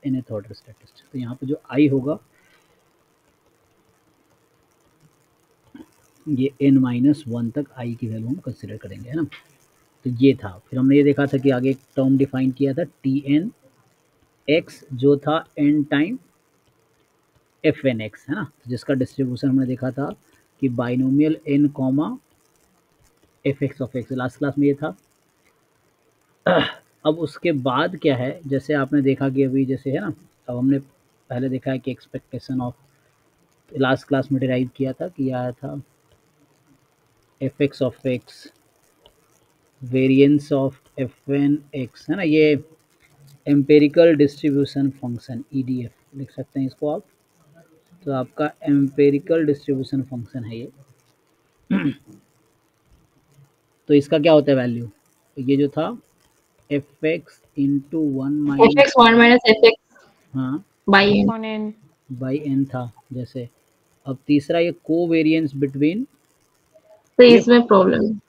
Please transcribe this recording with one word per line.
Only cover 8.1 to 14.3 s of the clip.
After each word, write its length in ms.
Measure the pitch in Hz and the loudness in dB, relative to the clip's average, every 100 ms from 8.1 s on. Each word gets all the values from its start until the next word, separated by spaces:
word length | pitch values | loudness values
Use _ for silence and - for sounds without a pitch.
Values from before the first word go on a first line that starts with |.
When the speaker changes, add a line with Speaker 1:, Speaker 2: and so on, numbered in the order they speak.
| 110 113 | -8 -8
Speaker 1:
हम 60 | |
कंसीडर 420 | 165 - 113 107 110 | -10 -10 -14 -16 -16
करेंगे, 320 | - 98 113 | -16 -18 -12
है 80 | 151 | -8
ना। 60 | 160 - _ _ _ _ _ _ | -8 -10 _ _ _ _ _ _
तो 60 | 131 | -8
ये 220 | 120 135 120 | 2 2 2
था। 80 | 104 90 _ | -6 -18 _
फिर 100 | 127 | -2
हमने 180 | 135 143 | 2 4
ये 60 | |
देखा 220 | 147 139 139 | 4 2 0
था 120 | 139 | 0
कि 120 | 135 | 0
आगे 200 | 127 131 | 0 -2
एक 80 | 131 _ - | -4 _ -2
term 200 | 135 135 | 0 2
define 320 | 135 131 131 127 | 0 -2 -4 -2
किया 140 | 139 | -4
था, 80 | 135 | -2
टीएन 680 | - _ 139 135 139 147 196 - _ _ _ _ _ _ _ | -8 _ -4 -4 0 -2 -2 -12 _ _ _ _ _ _ _